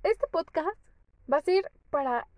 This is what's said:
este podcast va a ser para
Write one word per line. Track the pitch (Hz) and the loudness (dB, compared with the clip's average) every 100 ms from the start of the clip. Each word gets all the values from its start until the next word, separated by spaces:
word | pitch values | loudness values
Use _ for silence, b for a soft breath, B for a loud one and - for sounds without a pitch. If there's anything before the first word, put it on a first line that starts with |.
este | 370 453 - | 0 0 0
podcast | 330 - - 320 440 - _ _ _ - | -2 -2 -2 -4 -6 -20 _ _ _ -2
va | - | 0
a | |
ser | - 370 381 _ _ | 2 0 0 _ _
para | 294 262 240 - | -4 -2 -4 -6